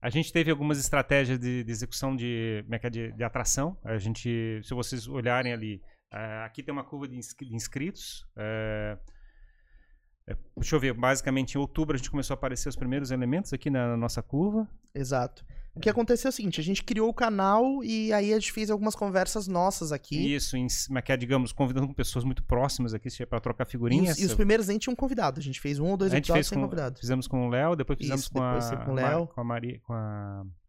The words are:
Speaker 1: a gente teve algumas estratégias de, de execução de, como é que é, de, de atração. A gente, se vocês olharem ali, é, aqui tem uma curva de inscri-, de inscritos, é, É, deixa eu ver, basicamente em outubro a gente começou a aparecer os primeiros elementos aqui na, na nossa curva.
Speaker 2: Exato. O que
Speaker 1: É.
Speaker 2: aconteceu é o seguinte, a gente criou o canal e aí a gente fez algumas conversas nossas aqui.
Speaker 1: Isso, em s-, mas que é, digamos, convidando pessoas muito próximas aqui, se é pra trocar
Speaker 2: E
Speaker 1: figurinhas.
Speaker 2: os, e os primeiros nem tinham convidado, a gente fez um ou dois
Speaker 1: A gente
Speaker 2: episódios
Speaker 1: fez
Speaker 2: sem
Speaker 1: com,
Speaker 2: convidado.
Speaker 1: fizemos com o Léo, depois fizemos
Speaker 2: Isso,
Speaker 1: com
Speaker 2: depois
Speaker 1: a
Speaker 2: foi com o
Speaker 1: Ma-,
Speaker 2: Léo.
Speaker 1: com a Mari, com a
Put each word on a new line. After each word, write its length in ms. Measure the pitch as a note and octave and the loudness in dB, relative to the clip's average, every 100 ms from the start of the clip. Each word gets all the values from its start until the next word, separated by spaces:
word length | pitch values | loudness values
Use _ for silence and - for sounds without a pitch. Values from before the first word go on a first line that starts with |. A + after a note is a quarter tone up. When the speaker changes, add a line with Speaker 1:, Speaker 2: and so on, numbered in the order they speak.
Speaker 1:
a 100 | A#2+ | 0
gente 220 | B2 D#3+ | 0 2
teve 180 | E3+ D#3+ | 2 4
algumas 280 | D3+ D3 D3 | 4 2 2
estratégias 580 | C3 D3 B2+ C#3 C3 C3 | 2 2 4 4 4 2
de, 240 | B2 B2 | 0 -2
de 80 | A#2 | -4
execução 460 | A2+ B2 - C#3 C3 | -6 -6 -4 -2 -2
de, 460 | A#2+ A#2+ A2+ G#2+ | -2 -2 -2 -4
como 100 | G#2+ | -4
é 40 | A2+ | -4
que 80 | B2 | -4
é, 40 | |
de, 220 | A2+ A2+ | -4 -8
de 100 | A2 | -4
atração. 540 | A#2 C3 A#2+ - D3 G3 | -4 -2 0 0 0 -4
A 140 | - A2 | -4 -4
gente, 640 | G2 A2+ A#2+ A#2 A2+ A2 | -2 -2 -2 -2 -2 -4
se 80 | G#2+ | -6
vocês 320 | B2 A#2 B2+ A2+ | -4 -4 -6 -6
olharem 460 | C#3 A#2 B2 B2+ | -4 0 2 0
ali, 300 | A#2+ G#2+ G2+ - _ _ | -4 -6 -8 -12 _ _
é, 300 | G2+ A2 A2 A2+ | -12 -10 -10 -10
aqui 160 | - | -12
tem 100 | C#3 | -8
uma 120 | C#3+ | -8
curva 220 | C3+ D3 C#3 | -8 -10 -10
de 100 | B2 | -10
inscri-, 320 | A#2 - C3 | -12 -14 -8
de 40 | |
inscritos, 720 | A2+ - - C#3+ - - - - - | -8 -6 -6 -6 -6 -12 -14 -14 -10
é, 600 | G#2+ A2 A2 G#2+ G#2+ G#2 - - - - - _ _ - _ - _ _ - | -6 -4 -2 -2 -4 -6 -12 -18 -20 -20 -20 _ _ -20 _ -20 _ _ -8
É, 80 | - - - | -8 -8 -4
deixa 180 | C#3 D#3 | 0 2
eu 40 | |
ver, 140 | C3+ | 2
basicamente 600 | A#2 B2 C3+ C#3 C3 C3 | 2 2 4 2 0 0
em 40 | C#3+ | -2
outubro 360 | C#3 - D#3 | -2 0 0
a 40 | C#3+ | 0
gente 120 | - | -2
começou 220 | C#3+ C3 | -4 -4
a 20 | F3+ | -4
aparecer 320 | C3+ B2 - | -4 -4 -4
os 80 | C3 | -4
primeiros 340 | B2+ C3+ C#3 | -2 -2 -2
elementos 420 | B2+ B2 D3+ G3 | -2 0 0 -2
aqui 160 | C3+ - | -4 0
na, 180 | C3+ B2 | 2 2
na 80 | A#2 | 0
nossa 260 | A#2 - | 0 -4
curva. 440 | - C3+ F#3+ G#3+ G#3+ - _ | -4 0 2 2 -2 -8 _
Speaker 2:
Exato. 500 | - C3+ C3+ B2 - - - - | -8 -2 0 -2 -6 -14 -12 -12
O 60 | - | -2
que 80 | G#3+ | 0
Speaker 1:
É. 40 | |
Speaker 2:
aconteceu 360 | G#3+ A#3 A#3+ C4+ | 2 4 4 2
é 20 | |
o 20 | |
seguinte, 280 | B3+ G#3 D#3+ | 0 -2 -2
a 40 | |
gente 200 | D#3 G3 | 0 -2
criou 240 | - A3 A3 | 0 2 2
o 40 | |
canal 680 | A3+ A#3 G#3 G3 G#3 B3+ C4+ | 2 0 2 4 6 4 2
e 300 | A#3 A3 A3 | -2 -2 2
aí 200 | G#3 G3+ | 2 4
a 60 | G#3+ | 2
gente 140 | G#3 | 2
fez 180 | - G#3+ | -4 -2
algumas 240 | G#3 G#3 | 2 0
conversas 540 | G#3 G3+ F#3 F#3 A3 F#3+ | 0 2 2 2 0 -2
nossas 420 | F3+ F3+ G3 D#3+ | 2 2 2 -2
aqui. 420 | D3 - D3 C#3+ | -4 -4 0 2
Speaker 1:
Isso, 220 | C#3+ - C3 | 2 0 0
em 100 | B2+ | 0
s-, 240 | - - | 0 0
mas 120 | C3+ | -2
que 80 | - | 2
é, 40 | C3 | 0
digamos, 360 | A#2+ C3+ B2 | 4 2 2
convidando 400 | - C3+ B2+ C3+ | 0 0 2 -2
pessoas 320 | C#3 B2 - | 0 -2 0
muito 200 | B2 B2+ | 0 0
próximas 500 | - B2 C3+ - A#2+ | 2 4 2 0 -2
aqui, 160 | A2 B2 | -2 -8
se 120 | - | -8
é 20 | A#2+ | -4
pra 140 | A#2+ | -2
trocar 260 | B2 A#2+ B2 | -2 -2 -2
Speaker 2:
E 40 | |
Speaker 1:
figurinhas. 460 | B2 A#2+ C3 F3+ D#3 | 0 4 6 6 4
Speaker 2:
os, 60 | |
e 40 | F#3+ | 2
os 80 | |
primeiros 340 | - G3+ A3 G3 | 6 6 6 4
nem 100 | G#3 | 0
tinham 160 | - | 0
convidado, 460 | B3 C4+ B3 F3 D3+ | 0 0 2 0 0
a 20 | |
gente 180 | C#3 C3 | -4 -4
fez 200 | C#3+ C#3+ | -2 0
um 80 | D#3 | 2
ou 80 | G3 | 2
dois 160 | F#3+ | 4
Speaker 1:
A 40 | D3 | 4
gente 100 | C#3+ | 4
Speaker 2:
episódios 200 | E3 D3 | 4 4
Speaker 1:
fez 20 | |
Speaker 2:
sem 100 | G#3 | 0
Speaker 1:
com, 60 | |
Speaker 2:
convidado. 340 | G3 E3+ C3+ C3 | 0 -2 -4 -4
Speaker 1:
fizemos 260 | A#2 C3 B2+ | -2 0 0
com 200 | B2+ B2 | 0 2
o 40 | |
Léo, 240 | B2 D3+ | 2 2
depois 240 | E3+ C3 B2+ | 2 0 0
fizemos 220 | D3 C3+ | 0 -2
Speaker 2:
Isso, 80 | C3+ | -2
Speaker 1:
com 80 | C3 | 0
Speaker 2:
depois 240 | B2+ B2 | 0 0
Speaker 1:
a 40 | A#2+ | 0
Speaker 2:
foi 160 | A#2 A#2 | -2 -2
com 60 | |
o 20 | |
Speaker 1:
Ma-, 140 | C3 C3 | 0 2
Speaker 2:
Léo. 180 | D#3 E3+ | 0 -2
Speaker 1:
com 140 | - | -4
a 40 | |
Mari, 360 | A#2+ A#2 A#2 A#2+ | -2 -2 -4 -8
com 80 | - | -6
a 520 | A2+ A2 G#2 G2+ G2 F#2+ F2+ | -4 -4 -4 -6 -8 -10 -14